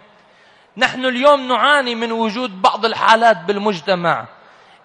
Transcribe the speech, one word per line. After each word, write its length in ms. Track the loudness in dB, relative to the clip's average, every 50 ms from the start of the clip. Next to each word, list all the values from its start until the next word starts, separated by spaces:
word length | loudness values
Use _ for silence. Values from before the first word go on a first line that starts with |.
| -20 _ _ _ _ _ _ _ _ _ _ _ _ _ _ -4
نحن 280 | -4 -2 -2 -4 -4
اليوم 420 | -4 -2 2 4 4 4 4 2 -2
نعاني 480 | -2 0 2 2 2 2 2 0 -4
من 160 | -4 -4 -4
وجود 500 | -2 -2 -2 -2 -4 -4 -8 -8 -4 0
بعض 240 | 0 0 2 0 -2
الحالات 520 | -4 -2 0 2 2 4 4 4 4 2 2
بالمجتمع، 880 | -2 -4 -4 -2 -2 -2 -4 -4 -2 -2 -2 0 0 0 -2 -2 -4 -10 -18 -20 -20 -20 -20 _ _ _ _ _ _